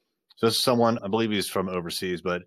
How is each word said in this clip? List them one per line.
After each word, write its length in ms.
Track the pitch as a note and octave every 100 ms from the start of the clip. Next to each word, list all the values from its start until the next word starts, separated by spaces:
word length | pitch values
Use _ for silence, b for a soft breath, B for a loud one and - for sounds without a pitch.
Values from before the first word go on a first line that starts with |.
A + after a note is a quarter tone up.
| _ _ _
So 120 | - A2+
this 100 | -
is 80 |
someone, 340 | C3+ A#2 A#2 A2+
I 20 | G2
believe 240 | A2 A2+
he's 160 | G#2 -
from 220 | G2+ F#2
overseas, 520 | F2+ E2+ - F#2 E2+
but 220 | F2+ F2